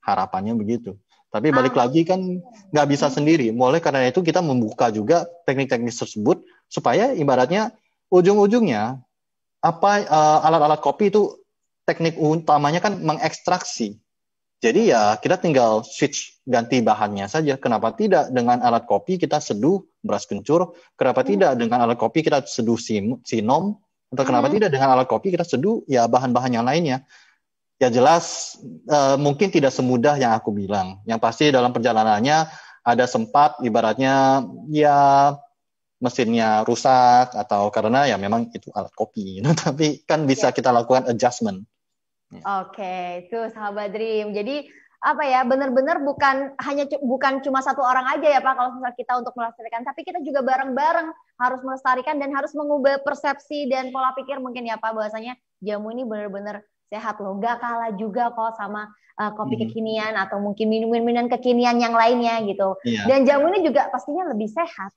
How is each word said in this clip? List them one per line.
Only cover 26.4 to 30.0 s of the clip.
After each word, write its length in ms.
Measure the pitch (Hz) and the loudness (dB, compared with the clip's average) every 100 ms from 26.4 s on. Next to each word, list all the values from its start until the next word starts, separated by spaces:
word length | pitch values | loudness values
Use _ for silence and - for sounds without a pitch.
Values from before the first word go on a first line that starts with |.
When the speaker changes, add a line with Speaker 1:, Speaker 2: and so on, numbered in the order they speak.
| 127 120 | 0 0
Speaker 1:
yang 80 | |
lainnya? 400 | 120 156 165 131 _ - _ _ _ _ _ _ | 0 0 0 -4 _ -20 _ _ _ _ _ _
Ya 140 | 127 | 2
jelas, 640 | 117 135 170 165 - - - - - - | 6 6 4 2 -10 -12 -14 -20 -20 -2
eh, 280 | 147 139 135 | 2 4 2
mungkin 360 | 147 143 196 | 0 0 2
tidak 160 | 175 135 | 4 2
semudah 460 | 127 127 127 | 2 0 2